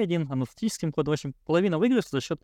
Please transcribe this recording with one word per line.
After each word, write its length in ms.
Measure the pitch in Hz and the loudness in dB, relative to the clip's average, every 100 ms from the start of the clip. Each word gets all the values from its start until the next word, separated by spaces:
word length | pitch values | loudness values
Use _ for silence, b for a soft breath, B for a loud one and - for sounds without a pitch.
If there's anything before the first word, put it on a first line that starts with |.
один, 240 | 196 170 143 | 2 0 -2
а 40 | 131 | -2
на 100 | 123 | -4
статическим 460 | - 220 - 160 | -4 -4 -2 -4
кодом. 200 | 151 147 | -2 0
В 20 | |
общем, 200 | 151 139 - - | -2 -4 -10 0
половина 320 | 165 196 156 | 2 4 2
выигрыша 320 | 233 247 - | 2 2 0
за 100 | 139 | -2
счет 200 | - 160 | -4 -6